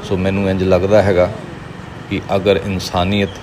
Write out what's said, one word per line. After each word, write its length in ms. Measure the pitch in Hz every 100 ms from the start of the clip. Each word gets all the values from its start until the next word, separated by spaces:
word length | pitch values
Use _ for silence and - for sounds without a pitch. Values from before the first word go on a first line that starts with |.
ਸੋ 140 | 104 98
ਮੈਨੂੰ 320 | 92 98 98
ਇੰਝ 140 | 95
ਲੱਗਦਾ 380 | 92 90 95 104
ਹੈਗਾ 300 | 98 90 90 - - - - - - - -
ਕਿ 120 | 98 - 98
ਅਗਰ 240 | 95 95 101
ਇਨਸਾਨੀਅਤ 640 | 92 - 92 90 101 98 -